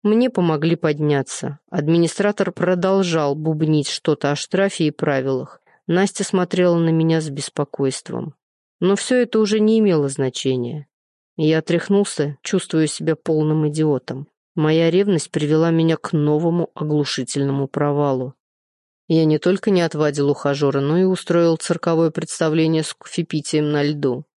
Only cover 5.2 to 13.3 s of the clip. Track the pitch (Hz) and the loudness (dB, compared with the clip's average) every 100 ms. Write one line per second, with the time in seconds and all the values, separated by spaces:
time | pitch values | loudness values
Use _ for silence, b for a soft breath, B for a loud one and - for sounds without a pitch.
5.2 | 135 131 131 - b b - 170 196 - | 0 -2 -4 -16 b b -2 0 0 -2
6.2 | 196 190 175 180 180 170 165 160 160 160 | -2 -2 0 2 2 4 2 2 2 0
7.2 | 156 139 - - 143 - 135 131 - 120 | -2 -8 -10 -6 -6 -2 -2 -2 -8 -8
8.2 | 156 - _ _ _ _ 180 196 - 254 | -8 -12 _ _ _ _ 0 0 0 0
9.2 | 240 220 214 214 214 220 208 165 139 135 | 2 0 2 2 4 4 4 2 0 -2
10.2 | 135 - 135 127 120 151 143 _ _ _ | -4 -2 -2 -2 -4 -8 -12 _ _ _
11.2 | _ - 156 160 - 165 - 196 202 - | _ -2 0 0 0 -2 2 0 0 -2
12.2 | 147 143 - 190 - 160 156 - 156 156 | -4 -4 -4 -4 -2 0 0 -2 -4 -4
13.2 | - | 0